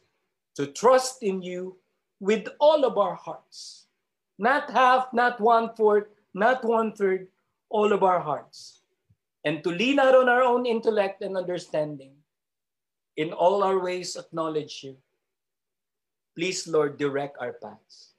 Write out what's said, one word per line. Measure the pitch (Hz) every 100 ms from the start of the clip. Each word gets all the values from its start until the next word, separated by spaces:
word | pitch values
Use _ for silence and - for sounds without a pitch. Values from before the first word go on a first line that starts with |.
| _ _ _ _ _ -
to | 143
trust | - 226 254 254 -
in | 214 190
you | 180 180 185 - _ _ _ -
with | 196 220 - -
all | 302 311
of | 247 196
our | 185
hearts. | 170 - 143 _ - - - _ _ _ _ _ -
Not | 220 277 277
half, | 233 254 262 254
not | 226 247 240
one-fourth, | 214 233 226 - 214 208 208 _ _
not | 185 226 254
one-third, | 226 226 220 208 196 185 - _ _ _ -
all | 214 208
of | 202
our | 190 180
hearts. | 151 131 - - - _ _ _ _ _ _ _
And | 151 151
to | 180
lean | 175 247 285
out | 262
on | 262 247
our | 247
own | 254 247 247
intellect | 226 226 214 190 -
and | 196 190
understanding. | 175 180 - 156 151 143 135 143 _ _ _ _ _ _ _ _ _ -
In | 160
all | 175 175 202
our | 190 190
ways, | 180 180 175 175
acknowledge | 170 165 160 156 139 -
you. | 135 135 _ _ _ _ _ _ _ _ _ _ _ _ _
Please, | - 180 180 170
Lord, | 160 147 143
direct | 143 139 143 -
our | 123
paths. | - 107 104 _ - _